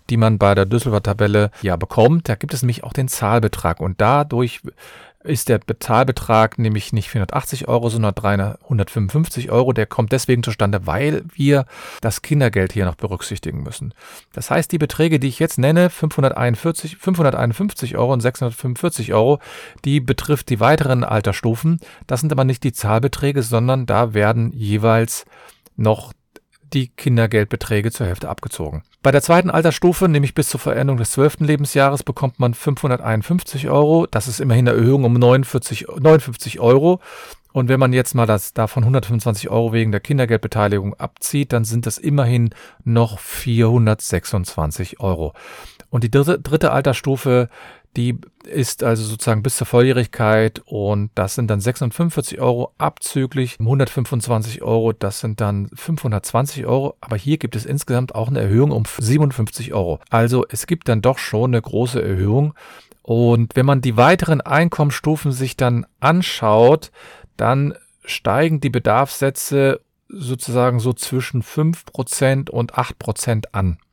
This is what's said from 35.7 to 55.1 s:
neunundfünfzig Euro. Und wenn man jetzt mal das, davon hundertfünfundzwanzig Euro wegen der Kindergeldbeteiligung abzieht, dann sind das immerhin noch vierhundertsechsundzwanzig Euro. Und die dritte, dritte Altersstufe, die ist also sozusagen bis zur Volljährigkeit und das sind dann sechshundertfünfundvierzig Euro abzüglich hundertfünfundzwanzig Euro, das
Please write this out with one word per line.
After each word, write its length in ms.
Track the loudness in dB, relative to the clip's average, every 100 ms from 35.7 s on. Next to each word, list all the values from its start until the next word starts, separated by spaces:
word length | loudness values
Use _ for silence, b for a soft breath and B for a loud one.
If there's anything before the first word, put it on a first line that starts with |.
| -10 -10 0
neunundfünfzig 600 | 6 6 4 -8 -10 0
Euro. 400 | 4 6 6 2 B B B B _
Und 180 | -2 2
wenn 100 | 2
man 140 | 4
jetzt 220 | 2 0 0
mal 100 | 2
das, 300 | 2 0 -4
davon 300 | -2 2 2
hundertfünfundzwanzig 680 | 2 0 -2 0 -4 -2
Euro 200 | 0 0
wegen 200 | 0 0
der 100 | -2
Kindergeldbeteiligung 920 | 0 0 2 0 0 0 2 0 -2 -6
abzieht, 580 | -12 -10 -4 -4 0
dann 100 | -2
sind 220 | 0 -2 -4
das 140 | -4
immerhin 560 | -2 0 2 2 0 B B B
noch 360 | 0 2 2 -2
vierhundertsechsundzwanzig 1800 | -12 -10 -2 2 4 4 4 0 -2 -4 -2 -4 -4 -4 -4 -4 -10 -6
Euro. 340 | -4 -2 -4 B B B B B B
Und 120 | -2
die 60 | 2
dritte, 300 | 2 2 0
dritte 320 | -2 0 2
Altersstufe, 800 | 2 0 -2 -2 -2 2 2 2 B B B B -4
die 220 | -2 -4 -10 _
ist 380 | -8 -4 -4 -2
also 220 | -2 0
sozusagen 400 | -2 -4 -2 0
bis 140 | -2 -4
zur 100 | 0
Volljährigkeit 960 | 2 4 2 -2 -2 2 4 2 -2 -10
und 460 | -4 -2 -2 -2
das 220 | -2 -4 -2
sind 120 | -2
dann 100 | 0
sechshundertfünfundvierzig 800 | -2 -2 -4 -2 -2 -2 -6 -2
Euro 320 | 0 0 -4 -4
abzüglich 800 | -4 -4 -6 -4 -4 -2 -4 -2
hundertfünfundzwanzig 1040 | 0 2 0 -2 -4 -4 -2 -2 -2 -8
Euro, 300 | -2 0 0
das 260 | -2 -6